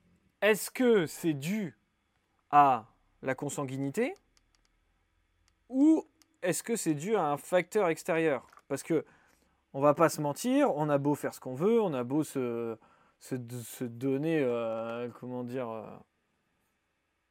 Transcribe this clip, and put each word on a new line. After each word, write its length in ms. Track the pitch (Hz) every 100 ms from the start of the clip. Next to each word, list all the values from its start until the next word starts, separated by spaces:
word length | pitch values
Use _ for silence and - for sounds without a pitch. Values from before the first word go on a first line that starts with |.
| _ _ _ _
est-ce 280 | 208 214 -
que 380 | - 247 220 151
c'est 260 | - 170
dû 420 | 143 151 220 175 - _ _ _ _ _ _ _
à 340 | 147 143 120 110 _ _ _
la 100 | 135
consanguinité 800 | 131 143 - 135 135 139 202 262 392 _ _ _ _ _ _ _ _ _ _ _ _ _ _ _
ou 380 | 262 302 320 - _ _ _
est-ce 180 | 185 160
que 140 | - 233
c'est 180 | 165
dû 220 | 147 180 214
à 160 | 151
un 60 | 143
facteur 520 | - 180 165 214 180
extérieur ? 560 | 160 - 165 160 123 - - _
Parce 160 | 139
que, 200 | - 160 - _ _ _ _ _ _
on 80 | 139
va 140 | 147 143
pas 140 | 160
se 120 | -
mentir, 520 | 147 139 247 277 262 147
on 120 | 151
a 100 | 143
beau 160 | 143 143
faire 180 | 131
ce 60 | -
qu'on 160 | 131 131
veut, 260 | 190 233
on 120 | 196
a 100 | 131
beau 200 | 123 147
se, 540 | 147 139 123 117 117 110 _ _ _ _
se, 160 | - 131 117 123
se 200 | 113 -
donner, 580 | 123 117 135 135 156 160
euh, 680 | 127 117 117 113 117 117 120 -
comment 240 | 123 123
dire, 260 | 123 131 117
euh, 140 | 110 104 101 - _ _ _ _ _ _ _ _ _ _ _ _